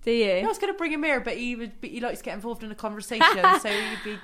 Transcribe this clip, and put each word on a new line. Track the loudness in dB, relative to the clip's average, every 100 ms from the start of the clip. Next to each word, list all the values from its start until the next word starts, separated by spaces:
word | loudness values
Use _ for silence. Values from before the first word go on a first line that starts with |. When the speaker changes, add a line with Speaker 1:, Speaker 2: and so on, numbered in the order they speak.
Speaker 1:
Do | 0
you? | 4 4 4
Speaker 2:
I | 2
was | 0
gonna | -2
bring | -2 -2
him | -2
here, | 0 0
but | -2 -4
he | -4 -6
would, | -8 -10
but | -12
he | -6
likes | -6 -6
to |
get | -8
involved | -8 -8 -8
in | -10
a |
conversation, | -8 -8 -8 -6 4 6 8
Speaker 1:
<laughs> | 6 4
Speaker 2:
so | 2
he'd | -2 -2 -6
be | -8 -10